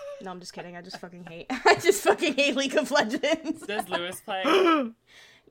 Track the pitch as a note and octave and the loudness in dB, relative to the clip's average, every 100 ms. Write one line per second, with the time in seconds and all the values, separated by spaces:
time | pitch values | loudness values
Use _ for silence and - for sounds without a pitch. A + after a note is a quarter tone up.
0 | C#5+ C#5+ F#3+ F3+ F3 - F3 F3 F3 - | -12 -12 -12 -14 -14 -14 -14 -14 -14 -14
1 | F3+ F3 E3+ E3+ - B3+ - - F4 - | -14 -16 -16 -14 -8 2 4 6 4 2
2 | D#4+ - E4+ C#4 C#4+ C4 C4+ C#4+ D4 D4 | 2 2 2 2 2 2 0 0 2 2
3 | A3+ C#4 - D#4+ D#4 D#4+ - G#3 - - | 2 0 0 -2 -2 -8 -6 -6 -4 -4
4 | F3 F#3 - G3 B3 F#4+ F#4 D#4 A#3+ - | -4 -8 -6 -2 2 4 4 4 0 -8
5 | _ - - _ _ | _ -20 -20 _ _